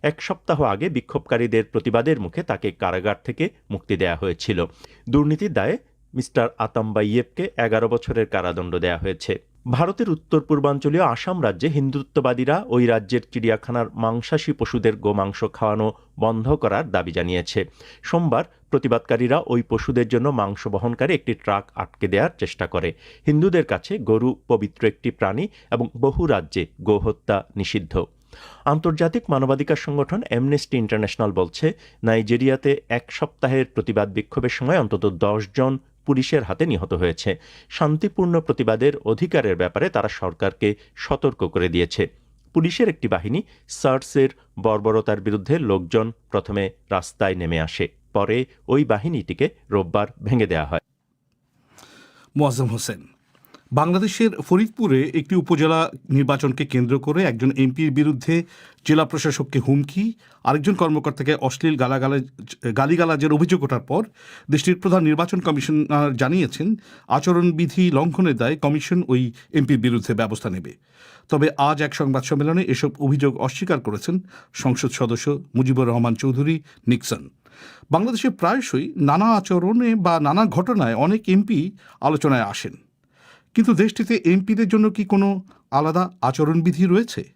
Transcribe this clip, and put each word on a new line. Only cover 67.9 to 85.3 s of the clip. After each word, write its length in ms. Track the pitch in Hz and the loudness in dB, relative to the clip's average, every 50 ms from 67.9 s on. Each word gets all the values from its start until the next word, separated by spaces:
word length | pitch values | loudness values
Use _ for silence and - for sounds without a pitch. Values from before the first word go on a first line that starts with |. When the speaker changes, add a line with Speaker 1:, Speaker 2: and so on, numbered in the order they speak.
Speaker 2:
লঙ্ঘনের 460 | 147 135 156 175 151 - 185 165 131 | 4 4 2 2 2 2 2 2 2
দায়ে 180 | 113 117 123 156 | 2 0 -2 0
কমিশন 440 | 151 - 143 147 151 139 - 180 180 175 | 0 0 0 0 0 -2 0 0 0 2
ওই 240 | - 127 127 127 117 120 - - _ - | 2 2 2 2 -2 -6 -12 -20 _ 0
এমপির 300 | 151 143 123 139 117 107 | 0 2 2 2 2 2
বিরুদ্ধে 280 | 123 117 117 95 - 117 | 0 0 0 -2 -2 -2
ব্যবস্থা 360 | 104 113 104 110 - - 113 | -2 -2 -2 -4 -6 -6 -6
নেবে। 220 | 90 92 78 69 - _ _ _ _ _ - - - - _ _ | -8 -6 -10 -12 -18 _ _ _ _ _ -20 -20 -20 -20 _ _
তবে 180 | 160 147 147 156 - | 0 2 2 2 2
আজ 240 | - 139 143 156 143 | 2 2 2 2 0
এক 140 | 151 143 - | -2 -4 -2
সংবাদ 280 | - 156 135 131 131 127 | -2 -2 0 0 -2 0
সম্মেলনে 400 | - 156 139 147 151 165 180 185 | -2 -2 0 0 2 2 0 0
এসব 280 | - 127 - - 143 - - | 0 -2 0 -2 -4 -2 -2
অভিযোগ 380 | 143 135 143 139 139 139 123 | 0 0 2 2 2 0 0
অস্বীকার 420 | - 117 131 127 - 190 180 170 131 | 0 -6 -6 -4 -6 -4 -2 -2 -2
করেছেন 360 | 120 113 104 101 - - 175 185 185 - - - - _ _ | -2 -6 -8 -6 -4 -4 -4 -4 -4 -8 -20 -20 -20 _ _
সংসদ 360 | - - 135 123 - - 127 | -2 0 0 0 0 -2 -4
সদস্য 360 | - - 131 113 117 113 - 143 147 143 - - - | -2 -2 -2 -2 -2 -2 -2 -4 -4 -4 -8 -4 0
মুজিবুর 340 | 120 131 127 135 127 131 120 | 0 2 2 2 2 2 2
রহমান 240 | 117 117 117 120 113 | 2 2 2 0 0
চৌধুরী 400 | - - 135 123 131 143 151 165 151 - - - _ _ | 0 0 -2 0 0 0 0 -2 -4 -6 -14 -20 _ _
নিক্সন। 360 | 117 123 120 - - 113 - - - _ _ _ _ - - - - - - - _ | 0 0 0 0 -6 -8 -8 -8 -18 _ _ _ _ -20 -20 -20 -20 -20 -20 -4 _
বাংলাদেশে 380 | 143 165 208 247 240 226 - 262 | 2 2 2 0 -2 0 0 -2
প্রায়শই 560 | - - - 170 220 269 233 - - 131 151 - 302 | 0 0 0 0 0 0 -2 -2 -4 -4 -4 -4 -2
নানা 300 | - 147 143 147 175 208 233 226 | 0 2 2 4 4 4 4 2
আচরণে 560 | 202 190 - 185 180 170 190 226 247 247 233 226 | 2 2 0 0 0 2 2 2 2 2 2 2
বা 180 | 214 175 175 170 160 | 2 2 2 2 2
নানা 240 | 147 143 151 196 220 | 2 2 4 4 2
ঘটনায় 500 | 196 - - 180 254 240 208 143 117 117 | 2 2 0 0 2 2 2 2 2 2
অনেক 260 | 107 139 170 208 220 220 | 2 2 2 2 0 0
এমপি 440 | - 185 196 202 202 226 143 156 190 - - - - - _ | 2 2 2 2 2 0 -2 -2 -4 -8 -14 -20 -20 -16 _
আলোচনায় 460 | - 143 156 147 - 151 135 123 110 101 101 | -2 0 0 2 2 2 2 2 0 -2 -4
আসেন, 220 | - - - - - _ _ _ _ _ _ _ _ _ - - _ _ _ _ | -8 -10 -12 -14 -16 _ _ _ _ _ _ _ _ _ -20 -20 _ _ _ _
কিন্তু 180 | - 226 240 214 | 2 4 4 4
দেশটিতে 400 | 156 208 214 - - 220 180 233 208 - | 4 4 2 2 -2 -2 -2 -2 0 4
এমপিদের 420 | 165 180 196 190 202 220 196 226 | 4 4 4 2 0 0 0 2
জন্য 180 | 185 220 214 214 214 | 2 4 2 2 2
কি 140 | - - 202 | 0 -2 -2
কোনো 220 | 190 202 196 196 196 | 2 2 2 4 2